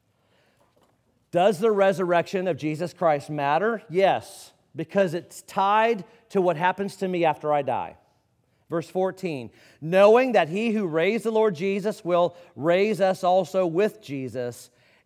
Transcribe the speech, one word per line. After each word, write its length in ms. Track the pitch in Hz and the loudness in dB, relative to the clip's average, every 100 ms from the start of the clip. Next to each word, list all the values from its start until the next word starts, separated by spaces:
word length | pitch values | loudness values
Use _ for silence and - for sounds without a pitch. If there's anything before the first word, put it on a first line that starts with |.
| _ _ _ _ _ _ _ _ _ _ _ _ _ | _ _ _ _ _ _ _ _ _ _ _ _ _
Does 300 | 170 202 165 | 2 2 2
the 120 | 226 | 0
resurrection 760 | 202 196 175 175 170 160 190 185 | 2 2 2 0 0 0 -4 -4
of 80 | 147 | -4
Jesus 340 | 151 151 175 | -6 -6 -8
Christ 380 | - 165 143 143 | -2 0 0 -4
matter? 520 | 147 139 160 214 220 - | -4 -2 0 0 -4 -4
Yes, 600 | 175 185 123 - - - _ _ 139 | 0 2 0 -6 -18 -20 _ _ -12
because 380 | 160 196 185 | -4 -2 0
it's 300 | 170 - - | -2 -10 -18
tied 600 | - 202 196 214 226 214 - _ _ | -8 -2 2 4 2 0 -8 _ _
to 120 | 196 | 0
what 160 | 180 156 | 0 2
happens 400 | 180 185 202 - | 0 -2 -6 -6
to 100 | 190 | -4
me 160 | 175 | 0
after 300 | 160 147 151 | 0 0 0
I 80 | 147 | 0
die. 340 | 131 107 82 - _ _ _ _ _ _ - | 0 -4 -6 -14 _ _ _ _ _ _ -8
Verse 220 | 165 156 | -8 -4
fourteen, 600 | 185 185 185 185 139 110 - - _ | -4 -4 -4 -8 -8 -12 -18 -20 _
"Knowing 520 | 156 185 208 240 262 | 0 6 8 6 4
that 180 | 208 156 | 2 2
He 220 | 196 233 | 0 -2
who 160 | 214 180 | 0 -2
raised 360 | 160 185 226 | 0 0 0
the 80 | 226 | -2
Lord 220 | 220 220 | 0 0
Jesus 500 | 151 196 196 208 - | 0 -4 -2 -4 -6
will 320 | 170 175 175 - - 117 | -2 0 0 -2 -18 -4
raise 440 | 156 185 214 185 | 0 2 2 2
us 240 | 190 180 | 0 0
also 440 | 180 185 160 190 175 | 2 2 0 -2 0
with 340 | 165 208 - | 0 0 -2
Jesus 680 | - 139 127 127 123 120 - _ _ _ | -12 -10 -8 -8 -8 -10 -20 _ _ _